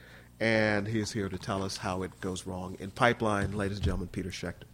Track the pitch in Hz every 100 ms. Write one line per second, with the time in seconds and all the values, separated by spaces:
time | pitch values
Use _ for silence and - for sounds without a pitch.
0 | - - - - 113 110 107 104 104 113
1 | 104 113 98 90 - 98 95 - 107 92
2 | 92 - 95 90 92 92 92 95 101 -
3 | 123 117 110 101 98 104 98 101 90 90
4 | 90 - 92 - 90 - -